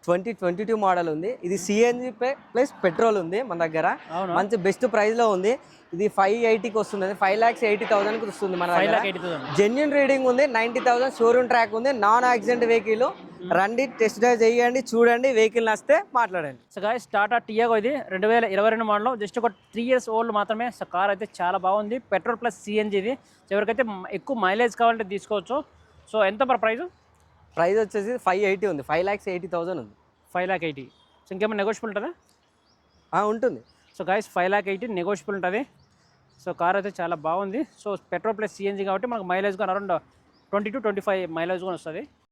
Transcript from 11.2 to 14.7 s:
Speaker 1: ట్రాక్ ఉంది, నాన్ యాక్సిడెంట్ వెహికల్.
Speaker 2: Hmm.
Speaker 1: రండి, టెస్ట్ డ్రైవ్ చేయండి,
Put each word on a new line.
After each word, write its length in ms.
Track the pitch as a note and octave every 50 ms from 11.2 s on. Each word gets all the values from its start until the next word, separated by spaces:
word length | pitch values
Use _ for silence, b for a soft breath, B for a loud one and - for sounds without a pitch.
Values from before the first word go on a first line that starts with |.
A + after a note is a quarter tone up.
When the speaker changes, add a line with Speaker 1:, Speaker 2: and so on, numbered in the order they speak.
| A#3 A3+ A#3+ B3 B3+ A#3
Speaker 1:
ట్రాక్ 260 | - A#3+ A3+ A3 G3+
ఉంది, 180 | A3 A#3+ C4+
నాన్ 320 | C#4 A#3 G3 G3+ A3 A#3+ B3+
యాక్సిడెంట్ 400 | B3 B3 A#3 G3 G#3+ B3 A#3+ A#3
వెహికల్. 380 | A3+ A#3 A#3 G3 G#3+ A3 A3
Speaker 2:
Hmm. 500 | B3 D4 - - - - - - F3+ F3+
Speaker 1:
రండి, 340 | E3+ F3 F#3+ G#3 A#3 A#3+ C4+
టెస్ట్ 320 | B3+ - - A3+ G#3+ A3 G#3
డ్రైవ్ 240 | G#3+ B3 B3 A3
చేయండి, 380 | A3+ A3+ A#3 A#3+ A#3+ A#3+